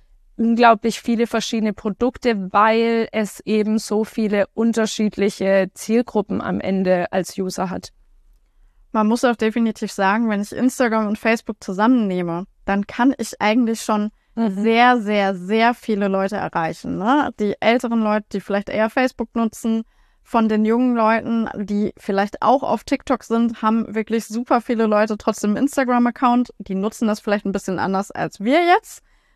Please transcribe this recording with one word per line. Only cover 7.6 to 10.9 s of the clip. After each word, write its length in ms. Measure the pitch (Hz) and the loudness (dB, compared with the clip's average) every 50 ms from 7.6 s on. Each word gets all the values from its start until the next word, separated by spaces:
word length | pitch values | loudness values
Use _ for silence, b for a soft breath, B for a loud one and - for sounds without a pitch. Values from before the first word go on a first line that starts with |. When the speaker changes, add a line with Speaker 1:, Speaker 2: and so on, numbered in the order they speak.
| 185 180 | -6 -6
Speaker 1:
hat. 200 | 180 175 - - _ _ _ _ _ _ _ _ _ _ _ _ _ _ _ _ _ _ _ _ - | -6 -10 -12 -14 _ _ _ _ _ _ _ _ _ _ _ _ _ _ _ _ _ _ _ _ 0
Speaker 2:
Man 140 | 220 214 214 | 0 2 2
muss 160 | 226 240 - | 2 2 2
auch 120 | 247 240 | 2 2
definitiv 560 | - 220 220 214 240 233 226 220 - 220 202 - | 2 0 0 0 2 0 0 -2 -4 -6 -8 -4
sagen, 360 | - 196 190 202 226 233 226 | 0 0 2 2 2 0 0
wenn 120 | 214 202 202 | 0 -2 -4
ich 100 | - - | -4 -4
Instagram 540 | - 240 262 - - 262 233 | 0 0 0 2 2 0 0